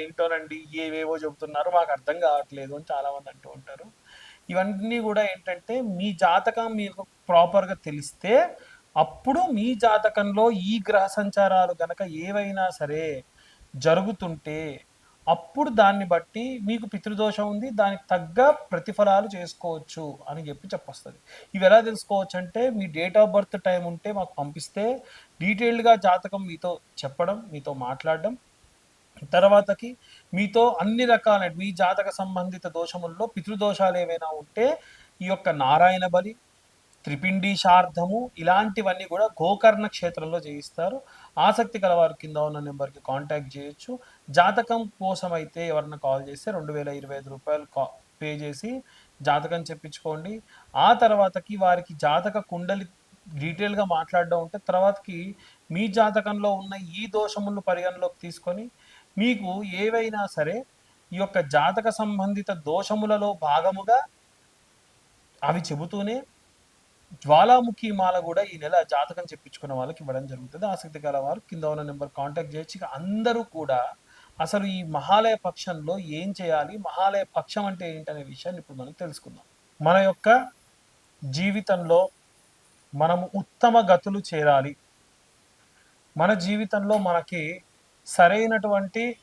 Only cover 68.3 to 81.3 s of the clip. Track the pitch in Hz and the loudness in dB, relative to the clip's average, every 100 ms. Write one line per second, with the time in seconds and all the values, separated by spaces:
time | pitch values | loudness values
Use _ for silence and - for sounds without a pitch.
68.3 | 170 202 170 151 175 160 143 147 170 107 | -2 -4 -6 0 0 2 0 -2 -6 -12
69.3 | 147 - - 143 135 127 - 143 131 135 | -16 -20 -16 -8 -6 -6 -8 -8 -8 -8
70.3 | 127 127 165 202 185 165 151 147 139 135 | -14 -16 -6 -6 -6 -8 -8 -4 -4 -4
71.3 | 185 - 170 156 151 147 143 139 - 143 | -6 -8 -6 -4 -4 -6 -8 -10 -8 -8
72.3 | 151 151 151 160 190 170 139 180 214 226 | -6 -8 -10 -12 -12 -12 -10 -4 -2 0
73.3 | 233 220 160 147 127 131 - _ - _ | 0 -4 -10 -2 -2 -2 -8 _ -20 _
74.3 | - 165 208 196 185 165 151 139 202 226 | -6 -2 -2 -2 -6 -6 -6 2 4 4
75.3 | 220 180 - - 165 151 190 170 151 190 | 0 -4 -8 -8 -8 -6 -6 -6 -8 -8
76.3 | 196 175 156 143 214 180 180 196 196 - | -6 -2 -2 -2 -6 -10 0 0 0 -2
77.3 | 170 151 - 202 180 175 160 156 151 139 | -6 -4 -6 -6 -6 -8 -10 -10 -10 -12
78.3 | 135 175 180 - 135 131 160 175 143 - | -12 -10 -12 -14 -14 -14 -12 -12 -12 -18
79.3 | - _ _ _ _ 151 185 190 180 214 | -20 _ _ _ _ 4 6 6 4 4
80.3 | 247 254 - _ _ _ _ _ _ 139 | 4 4 -10 _ _ _ _ _ _ -8